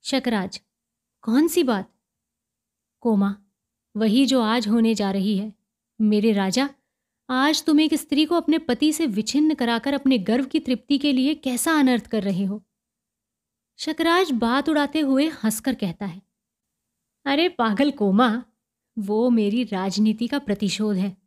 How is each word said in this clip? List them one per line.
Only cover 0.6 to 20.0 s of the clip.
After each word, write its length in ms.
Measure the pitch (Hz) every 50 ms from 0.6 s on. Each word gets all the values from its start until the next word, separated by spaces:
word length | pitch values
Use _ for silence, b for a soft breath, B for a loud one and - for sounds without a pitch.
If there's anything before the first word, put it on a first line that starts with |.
| _ _ _ _ _ _ _ _ _ _ _ _
"कौन 260 | - - 220 269 311 339
सी 160 | - 359 330
बात?" 300 | 254 226 196 185 - _ _ _ _ _ _ _ _ _ _ _ _ _ _ _ _ _ _ _ _ _ _
कोमा, 440 | - 240 220 196 202 196 196 - _ _ _ _ _ _ _ _ _ _ _ -
"वही 280 | 220 220 202 254 277
जो 160 | 240 269 262
आज 260 | 226 214 220 247 226 208
होने 280 | 214 240 226 226 226
जा 160 | 202 208 196
रही 260 | 190 196 185 208 214 190
है। 160 | 202 220 214 _ _ _ _ _ _ _ _ _
मेरे 320 | 220 214 214 208 208 226 214
राजा, 360 | 202 196 190 185 247 269 277 277 _ _ _ _ _ _ _ _ _ _ -
आज 340 | 254 254 269 294 311 294 -
तुम 160 | - 311 294
एक 140 | 320 311 330
स्त्री 320 | - - _ 302 277 311
को 100 | 302 349
अपने 220 | 339 311 - 302 320
पति 360 | 320 - 240 - 294 311 302
से 120 | - 330
विच्छिन्न 480 | 277 196 202 220 - - 277 302 311 311
कराकर 400 | - 254 233 233 226 226 277 277
अपने 240 | 277 277 269 262 240
गर्व 280 | 185 - 220 254 277
की 140 | 262 - 320
तृप्ति 380 | 320 - 254 233 _ _ 285 269
के 160 | 285 294 277
लिए 220 | 262 254 277 311
कैसा 440 | 294 - 262 247 240 - 330 320 302
अनर्थ 280 | 277 262 247 226 - -
कर 160 | - 220 190
रहे 220 | 202 190 175 202
हो?" 180 | 190 202 214 _ _ _ _ _ _ _ _ _ _ _ _ _ _ _ _ _ _ _ _ _ _ _ _
शकराज 540 | - 311 311 311 330 330 330 359 381 330
बात 380 | 269 220 233 226 240 277 285 320
उड़ाते 300 | 320 302 285 277 285 311
हुए 280 | 311 269 269 262 294 320
हंसकर 480 | 302 - - 220 220 - - 277 254
कहता 300 | - - 185 170 _ 208
है, 160 | 196 165 190 _ _ _ _ _ _ _ _ _ _ _ _ _ _ _ _ _ _ _ _ _
"अरे 240 | 277 277 285 339 359
पागल 420 | 349 - 240 226 208 190 277 294
कोमा, 520 | 277 - 208 196 185 208 254 240 214 240 247 _ _ _ _ _ _ _ _ _ _ 226
वो 300 | 202 196 208 220 240 254
मेरी 340 | 240 226 208 202 208 240 254
राजनीति 640 | - 208 185 185 196 185 202